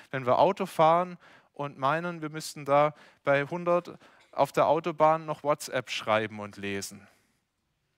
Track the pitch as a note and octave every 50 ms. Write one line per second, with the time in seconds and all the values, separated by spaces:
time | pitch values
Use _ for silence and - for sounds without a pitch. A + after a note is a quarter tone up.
0 | - - - C3 B2+ B2+ B2 - C#3 F3+ G3 - G3 F3 - - D#3+ D#3+ E3 F3
1 | F3+ F3+ F3+ - _ - - - _ _ _ - C#3+ C#3+ - - C3 C#3 D3+ E3
2 | F3 F3 E3+ E3 D#3 D3+ D#3 D#3 - - - D3+ C#3+ C#3 C#3 C#3+ D3 D3+ C#3+ -
3 | - - _ _ - C#3+ C#3 C#3+ C#3+ C3+ E3+ F3 F3 F3 F3 F3 E3+ - - -
4 | _ - _ _ _ _ - - C#3 - - D#3 B2+ G2+ D3 E3 D#3+ F3+ D#3 D3
5 | D#3 D#3 D#3+ D#3+ D#3+ D#3 D3+ - - C#3+ D3+ - - - - C3 A#2+ - - -
6 | - A#2 G#2+ A2 A2 G#2 G#2+ G#2+ G#2 G#2 G2+ G#2 G2 G2+ G2 G2 G2 - G2+ G2+
7 | G2+ _ _ _ _ _ _ _ _ _ _ _ _ _ _ _ _ _ _